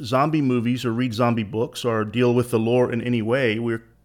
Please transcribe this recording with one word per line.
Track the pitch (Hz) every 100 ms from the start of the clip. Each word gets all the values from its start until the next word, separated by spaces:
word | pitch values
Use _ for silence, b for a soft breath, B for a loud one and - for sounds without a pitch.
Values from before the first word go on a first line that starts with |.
zombie | 123 127 151 156
movies | 135 123 117 123 123
or |
read | 113 127
zombie | 107 120 113
books | 101 107 131 - 123
or | 113
deal | 107 113 123
with | 120 123
the | 113
lore | 113 123 123
in | 120
any | 117 120
way, | 107 131 123 107
we're | 117 113 - _